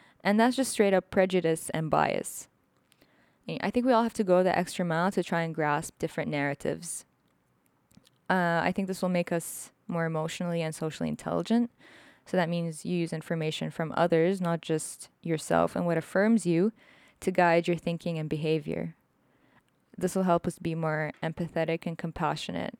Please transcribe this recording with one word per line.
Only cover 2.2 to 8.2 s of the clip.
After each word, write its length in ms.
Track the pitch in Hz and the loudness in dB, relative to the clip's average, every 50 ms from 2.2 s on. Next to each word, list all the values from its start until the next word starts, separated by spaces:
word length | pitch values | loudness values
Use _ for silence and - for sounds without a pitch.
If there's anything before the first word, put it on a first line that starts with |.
| - - - - - _ _ _ _ _ _ _ _ _ _ _ _ _ _ _ _ _ _ _ - | -4 -6 -12 -14 -16 _ _ _ _ _ _ _ _ _ _ _ _ _ _ _ _ _ _ _ -12
Eh, 100 | - 165 - | -10 -8 -4
I 80 | - 202 | -4 -2
think 160 | - 247 240 | -2 0 2
we 60 | 262 | 4
all 120 | 240 226 233 | 4 4 4
have 100 | 226 - | 2 0
to 100 | - 202 | 0 2
go 200 | 180 180 185 185 | 4 6 6 6
the 140 | 180 - | 4 4
extra 280 | 175 180 - - - 180 | 2 0 -2 -2 -4 -2
mile 260 | 170 160 165 175 202 | 0 0 2 0 0
to 120 | - 190 175 | 0 0 -2
try 180 | - 175 165 | 0 0 -2
and 140 | 165 165 156 | -2 -2 -2
grasp 420 | 160 151 147 147 156 165 - - - | 0 0 2 2 0 -2 -6 -8 -6
different 300 | 170 156 - 165 151 156 | -6 -4 -4 -4 -4 -4
narratives. 760 | 151 143 143 143 143 - - 151 156 165 170 - - - - _ _ _ _ _ _ _ _ _ _ _ _ _ _ _ _ _ _ - _ _ _ _ | -2 -2 -2 -2 -2 -4 -4 -6 -4 -6 -8 -10 -10 -12 -12 _ _ _ _ _ _ _ _ _ _ _ _ _ _ _ _ _ _ -20 _ _ _ _